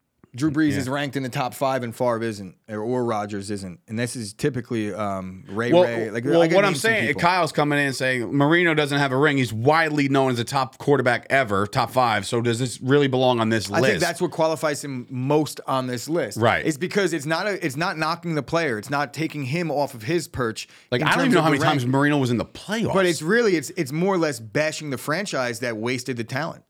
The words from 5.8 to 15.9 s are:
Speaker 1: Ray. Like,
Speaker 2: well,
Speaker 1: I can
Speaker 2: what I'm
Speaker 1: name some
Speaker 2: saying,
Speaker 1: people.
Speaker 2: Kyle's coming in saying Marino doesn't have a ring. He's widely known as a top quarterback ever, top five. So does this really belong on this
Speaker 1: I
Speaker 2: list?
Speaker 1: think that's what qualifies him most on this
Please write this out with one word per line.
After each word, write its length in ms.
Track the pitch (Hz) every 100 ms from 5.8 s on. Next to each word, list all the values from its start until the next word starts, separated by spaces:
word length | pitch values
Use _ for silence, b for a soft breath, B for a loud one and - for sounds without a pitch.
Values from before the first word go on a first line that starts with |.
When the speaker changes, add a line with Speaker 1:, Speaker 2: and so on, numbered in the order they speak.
Speaker 1:
Ray. 260 | 180 117 110
Like, 120 | 110
Speaker 2:
well, 160 | 127 165
Speaker 1:
I 60 | 165
can 80 |
Speaker 2:
what 100 | 185
I'm 60 | 202
Speaker 1:
name 40 | 151
some 100 | 220
Speaker 2:
saying, 180 | 220 147
Speaker 1:
people. 120 | 139
Speaker 2:
Kyle's 280 | 175 185 160
coming 300 | - 147 143
in 120 | 139
saying 400 | 131 131 127 110
Marino 400 | 143 143 170 175
doesn't 240 | 151 143 143
have 140 | 143
a 60 | 131
ring. 220 | 151 139
He's 140 | 120
widely 560 | 110 123 160 160 151 139
known 220 | 139 135
as 80 | 120
a 60 |
top 340 | 117 139 131 -
quarterback 480 | - 139 123 113 -
ever, 360 | 135 120 98 101
top 240 | 131 117
five. 360 | 127 123 107 98
So 140 | 120
does 200 | 120 113
this 200 | 127 -
really 280 | 123 143 139
belong 320 | 127 127 120
on 80 | 113
this 200 | 113 95
Speaker 1:
I 80 | 101
Speaker 2:
list? 60 | 131
Speaker 1:
think 100 | -
that's 200 | 170 170
what 100 | 180
qualifies 540 | - 160 160 156 143
him 240 | 143 131 117
most 500 | 127 131 151 151 - -
on 220 | 131
this 200 | 127